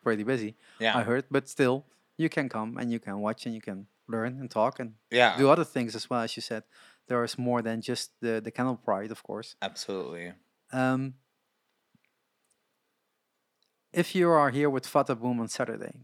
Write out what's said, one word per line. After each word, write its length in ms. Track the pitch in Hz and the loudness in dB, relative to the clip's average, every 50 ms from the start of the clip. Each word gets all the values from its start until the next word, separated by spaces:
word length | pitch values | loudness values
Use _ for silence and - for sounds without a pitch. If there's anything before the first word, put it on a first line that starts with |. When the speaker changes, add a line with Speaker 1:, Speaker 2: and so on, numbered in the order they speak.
Speaker 1:
pretty 200 | _ 120 110 107 | _ -2 0 0
busy, 320 | 104 120 135 117 107 107 - _ _ - - - | 0 -2 -2 -2 -2 -6 -10 _ _ -20 -8 -2
Speaker 2:
Yeah. 200 | 113 110 113 120 | 0 2 2 2
Speaker 1:
I 40 | |
heard, 220 | 110 117 120 135 131 - | 2 2 0 0 0 0
but 180 | 139 139 135 - | -2 -2 -2 -2
still, 380 | - - 135 123 127 139 - _ _ _ _ _ _ - | 0 2 2 2 2 0 -4 _ _ _ _ _ _ -2
you 100 | 160 156 | -2 0
can 220 | - 165 139 120 | 0 -2 -2 -2
come 260 | - 110 110 113 123 | -4 -6 -6 -6 -6
and 160 | - 123 120 | -6 -4 -4
you 80 | 117 110 | -4 -4
can 200 | - 104 98 104 | -6 -8 -6 -4
watch 260 | 104 107 107 - - | -2 -4 -4 -4 -8
and 80 | 117 113 | -10 -10
you 80 | 110 | -8
can 240 | - 110 95 95 101 - _ _ _ | -10 -10 -10 -10 -12 -18 _ _ _
learn 320 | - 117 113 113 123 127 135 | -6 -4 -4 -4 -4 -6 -8
and 120 | 131 117 | -12 -4
talk 300 | - 110 110 131 - - | 0 2 2 2 0 -4
and 140 | 123 110 110 _ _ _ | -10 -12 -12 _ _ _
Speaker 2:
Yeah. 280 | 117 123 123 107 90 127 | 6 6 6 6 8 6
Speaker 1:
do 100 | 139 139 | 8 8
other 160 | 151 170 156 | 8 6 4
things 300 | - - 135 120 113 107 | -2 -2 -2 -2 -2 -4
as 140 | 110 - - | -8 -6 -4
well, 100 | 127 120 | -2 -2
as 160 | 113 113 - | -2 -4 -6
you 60 | 113 | -10
said. 200 | - - 117 110 - _ _ - - - _ _ _ | -8 -8 -8 -8 -10 _ _ -20 -20 -20 _ _ _
There 180 | - 123 120 120 | -2 0 0 0
is 140 | 113 - - | -2 -4 -4
more 240 | 123 123 123 120 | -2 0 0 0
than 180 | 110 113 113 113 | 0 -2 -4 -4
just 320 | 110 - 120 - - - _ _ | -4 -4 -4 -4 -6 -10 _ _
the, 200 | 120 117 113 110 | -2 -2 -2 -2
the 100 | 110 113 | -4 -6
Candle 260 | - - 127 131 123 | -4 -2 -2 -2 -2
Pride, 340 | 110 - 117 101 95 104 107 | -2 -2 -2 -2 -2 -2 -6
of 120 | 110 - | -10 -12
course. 340 | - - 101 107 113 - - _ | -10 -10 -10 -10 -10 -14 -12 _
Speaker 2:
Absolutely. 720 | 101 98 - - - - 98 95 - 65 85 85 87 90 90 - _ _ _ _ _ _ | -10 -8 -8 -8 -8 -6 -6 -6 -6 -8 -8 -10 -12 -12 -14 -18 _ _ _ _ _ _
Speaker 1:
Um, 420 | 127 131 131 131 131 131 135 135 131 _ _ _ _ _ _ _ _ _ _ _ _ _ _ _ _ _ _ _ _ _ _ _ _ _ _ _ _ _ _ _ _ _ _ _ _ _ _ _ _ _ _ _ _ _ _ _ _ _ _ _ _ _ _ _ - | -2 0 0 0 0 0 -4 -6 -10 _ _ _ _ _ _ _ _ _ _ _ _ _ _ _ _ _ _ _ _ _ _ _ _ _ _ _ _ _ _ _ _ _ _ _ _ _ _ _ _ _ _ _ _ _ _ _ _ _ _ _ _ _ _ _ 0
if 200 | 175 170 - - | 0 0 2 2
you 140 | 185 175 170 | 4 4 6
are 220 | 165 151 143 135 | 6 6 6 4
here 180 | 120 143 147 147 | 2 2 2 2
with 180 | 135 127 - | 2 0 -4
Fata 280 | - - 143 135 - 127 | 2 2 2 2 2 -2
Boom 260 | 113 117 123 123 117 | -2 -2 -2 -2 -2
on 80 | 113 110 | -4 -4
Saturday 460 | - - 123 113 110 107 - - - 127 | -4 -4 -4 -4 -4 -8 -10 -12 -14 -18